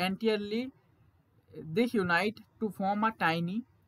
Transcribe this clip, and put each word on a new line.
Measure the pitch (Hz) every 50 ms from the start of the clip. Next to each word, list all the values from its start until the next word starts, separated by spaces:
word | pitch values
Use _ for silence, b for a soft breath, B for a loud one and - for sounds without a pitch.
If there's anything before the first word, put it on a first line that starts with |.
anteriorly | 180 190 190 - 226 220 220 208 208 202 214 233 254 262 - _ _ _ _ _ _ _ _ _ _ _ _ _ _ _ - - - 156
this | 156 208 247 - -
unite | 214 190 175 175 170 190 214 208 - - _ _ -
to | 226 208
form | 180 - 196 190 208 208 214
a | 220 220 -
tiny | 185 165 165 170 170 175 190 226 262 _ _ _ _